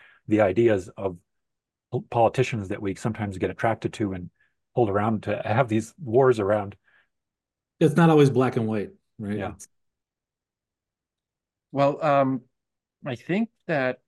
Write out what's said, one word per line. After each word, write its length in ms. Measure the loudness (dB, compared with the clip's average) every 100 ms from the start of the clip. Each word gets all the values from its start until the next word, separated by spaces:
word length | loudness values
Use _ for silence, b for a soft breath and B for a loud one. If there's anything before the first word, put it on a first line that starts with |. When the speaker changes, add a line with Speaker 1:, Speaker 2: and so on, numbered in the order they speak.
| b b b
Speaker 1:
the 140 | 2
ideas 460 | 2 4 2 2 -2 -8
of 200 | -8 -8 _ _ _ _ _ _ _
po-, 140 | -10 -4
politicians 560 | 2 2 2 -2 -4 -8
that 120 | -8
we 120 | -8
sometimes 460 | -6 -6 -6 -8 -4
get 100 | -6
attracted 440 | -2 -2 -2 -6
to 200 | -4 -6
and 160 | -6 -12 _ _ _ _ -2
hold 140 | 0
around 340 | 0 0 -2
to 180 | -4 -4
have 240 | -2 0 0
these 280 | -2 -4 -12
wars 360 | -2 2 4 2
around. 360 | 0 -2 -4 -12 _ _ _ _ _ _ _ _ _ 0
Speaker 2:
It's 160 | 2 4
not 160 | 6
always 180 | 8 6
black 260 | 4 0 -2
and 120 | -2
white, 220 | -4 -6 -12 _ -12
right? 200 | -8 -6
Speaker 1:
Yeah. 140 | -8
Speaker 2:
It's 140 | -10 -20 _ _ _ _ _ _ _ _ _ _ _ _ _ _ _ _ _ _ _ _
Speaker 3:
Well, 320 | 0 0 0
um, 380 | 0 2 2 -2 -8 _ _ _ _ _ -10
I 100 | -8
think 340 | -4 -4 -4 _ -6
that, 320 | -2 -2 -4